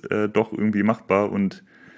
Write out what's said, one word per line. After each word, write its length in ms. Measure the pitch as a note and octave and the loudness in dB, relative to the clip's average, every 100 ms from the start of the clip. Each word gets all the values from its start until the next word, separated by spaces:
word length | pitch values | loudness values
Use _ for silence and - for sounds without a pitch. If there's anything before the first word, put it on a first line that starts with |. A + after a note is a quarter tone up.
| - | -4
äh, 180 | G#2 G#2+ | -2 0
doch 240 | G#2+ A2+ | 0 0
irgendwie 300 | - G#2 G2+ | -2 -2 2
machbar 480 | G#2 A2+ - F#2+ G#2 | 0 0 0 0 2
und 300 | G2 F#2+ - - - - | 0 -2 -4 -16 -20 -20